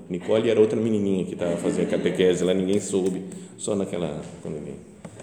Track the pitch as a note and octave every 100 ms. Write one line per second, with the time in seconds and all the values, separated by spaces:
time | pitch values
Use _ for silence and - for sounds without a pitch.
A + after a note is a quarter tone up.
0 | - F2+ F#2 A2 A#2+ G#2+ G#2+ A#2+ A2+ G#2+
1 | G2+ F#2+ E2+ - F2 E2+ F2+ F#2 F2 F2+
2 | F2+ F2 F#2 F2 F2 F#2+ F#2 G2+ - G2
3 | F#2 F#2 - - - - - G2+ F#2+ F#2
4 | D#2+ D2+ D2+ - F2+ D#2 C#2+ C2+ - -
5 | - -